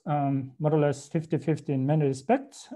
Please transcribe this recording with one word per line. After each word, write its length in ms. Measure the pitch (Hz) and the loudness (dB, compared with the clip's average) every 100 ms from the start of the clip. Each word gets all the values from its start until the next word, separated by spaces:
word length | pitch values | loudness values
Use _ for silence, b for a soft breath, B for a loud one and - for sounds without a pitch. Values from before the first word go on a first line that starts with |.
| - | -4
um, 460 | 147 139 139 131 - | 0 0 0 -4 -2
more 120 | 151 | 2
or 80 | 156 | 4
less 280 | 147 135 - | 2 0 -4
fifty 320 | 165 160 156 | -6 -2 -2
fifty 340 | - 156 - | 0 -2 -2
in 100 | 135 | -2
many 220 | 131 156 143 | 2 2 2
respects. 640 | 135 - 269 277 - - | 0 0 0 0 -18 -16